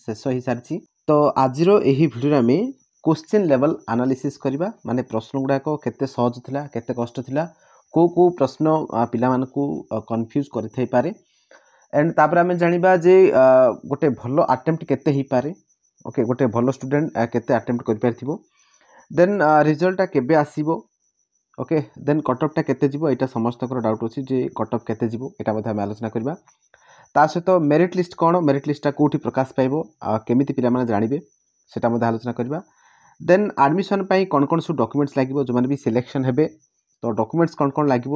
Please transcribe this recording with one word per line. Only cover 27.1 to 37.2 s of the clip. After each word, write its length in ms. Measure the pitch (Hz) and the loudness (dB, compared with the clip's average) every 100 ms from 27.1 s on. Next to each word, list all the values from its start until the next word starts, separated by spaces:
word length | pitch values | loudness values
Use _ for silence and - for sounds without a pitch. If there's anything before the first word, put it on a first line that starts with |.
| 147 | 2
ତା 120 | 156 | 2
ସହିତ 220 | 170 170 | 2 2
ମେରିଟ୍ 480 | 180 147 151 180 185 | 2 4 4 2 0
ଲିଷ୍ଟ 160 | 170 - | -4 0
କ'ଣ, 240 | 165 180 | 0 2
ମେରିଟ୍ 280 | 151 139 147 | 2 0 -2
ଲିଷ୍ଟଟା 240 | 143 147 | -4 -4
କୋଉଠି 260 | 139 147 151 | 0 0 0
ପ୍ରକାଶ 300 | 123 131 131 - | -2 -4 -2 -2
ପାଇବ, 260 | 131 151 - _ | -2 -2 -8 _
ଆ, 160 | - 110 | -4 -4
କେମିତି 360 | - 123 135 | 0 0 0
ପିଲାମାନେ 320 | 127 120 127 120 | 0 0 0 0
ଜାଣିବେ, 340 | 107 110 147 - _ _ _ _ | -2 -2 -4 -8 _ _ _ _
ସେଟା 160 | - 117 | -4 -2
ମଧ୍ୟ 160 | 117 113 | 0 -2
ଆଲୋଚନା 260 | 113 123 | -2 -6
କରିବା। 280 | 117 123 160 - _ _ _ _ _ | -8 -6 -8 -10 _ _ _ _ _
ଦେନ୍ 280 | - 185 208 - | 2 2 2 2
ଆଡମିସନ୍ 460 | 139 175 202 196 190 | 2 2 0 -4 0
ପାଇଁ 180 | 190 190 | 0 2
କ'ଣ 200 | 143 139 | 0 2
କ'ଣ 140 | 165 | 0
ସବୁ 140 | - 143 | -2 -2
ଡକ୍ୟୁମେଣ୍ଟସ୍ 400 | 139 139 143 139 | -2 -2 -2 -2
ଲାଗିବ, 200 | 131 139 | -2 -2
ଯେଉଁମାନେ 240 | 127 120 127 | -2 0 0
ବି 80 | 139 | -2
ସିଲେକ୍ସନ୍ 500 | - 117 - 139 131 | -2 -2 -2 -4 -2
ହେବେ, 200 | 131 156 - _ _ _ _ | 0 -2 -4 _ _ _ _
ତ 0 | 117 | -4
ଡକ୍ୟୁମେଣ୍ଟସ୍ 500 | 107 | -4